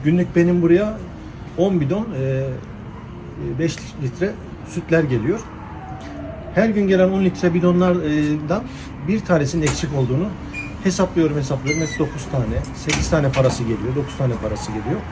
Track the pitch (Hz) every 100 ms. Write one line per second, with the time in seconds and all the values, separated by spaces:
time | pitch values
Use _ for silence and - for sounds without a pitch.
0 | 139 180 175 170 170 180 165 175 214 214
1 | - - - - - - 190 180 139 190
2 | 220 143 135 135 135 131 - - - -
3 | - - - - 143 135 160 - - -
4 | 135 - 190 214 - - - 175 - 165
5 | 147 123 113 220 - - - - - -
6 | - - - - - - 226 208 196 185
7 | 185 190 190 180 180 170 180 175 180 180
8 | 156 151 151 151 151 190 247 - - -
9 | - 214 190 170 139 170 151 131 151 143
10 | 123 135 202 180 - - - - 190 180
11 | 185 175 160 147 135 135 135 151 156 -
12 | 143 147 - 135 110 117 - - - -
13 | - 160 139 135 131 - 117 107 110 135
14 | 139 - 131 113 110 107 - 107 107 190
15 | 87